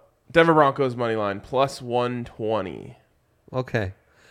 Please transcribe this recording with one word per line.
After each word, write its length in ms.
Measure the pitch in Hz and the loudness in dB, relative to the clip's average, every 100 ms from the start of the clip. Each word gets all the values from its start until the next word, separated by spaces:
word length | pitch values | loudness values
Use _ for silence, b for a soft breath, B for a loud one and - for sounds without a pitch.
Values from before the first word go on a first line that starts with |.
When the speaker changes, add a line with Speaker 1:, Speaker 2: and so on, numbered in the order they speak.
| _ _ _ | _ _ _
Speaker 1:
Denver 220 | 165 165 | 4 6
Broncos 420 | 156 139 131 135 120 | 6 4 4 -2 -2
money 180 | 117 110 | -2 -2
line, 240 | 101 98 | -2 -4
plus 400 | - 127 139 - | -4 0 0 -2
one 420 | 123 120 123 123 | -4 -2 -2 -4
twenty. 720 | 120 - 110 110 92 58 50 120 _ _ _ _ - | -10 -8 -4 -2 -4 -10 -14 -20 _ _ _ _ -10
Speaker 2:
Okay. 400 | 127 123 120 92 - b b b | -8 -4 -4 -4 -8 b b b